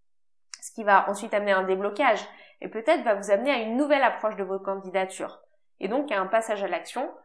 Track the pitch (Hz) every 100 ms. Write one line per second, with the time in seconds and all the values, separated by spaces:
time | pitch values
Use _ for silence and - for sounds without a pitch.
0 | _ _ _ _ _ - - - 208 196
1 | - 202 233 208 202 190 180 190 202 208
2 | 262 214 - - - _ 185 220 233 320
3 | 233 202 196 202 262 254 220 233 294 285
4 | 247 - 214 196 185 190 196 196 190 190
5 | 185 - 139 - _ _ _ _ 190 254
6 | 285 202 190 226 226 208 190 170 - 240
7 | 285 -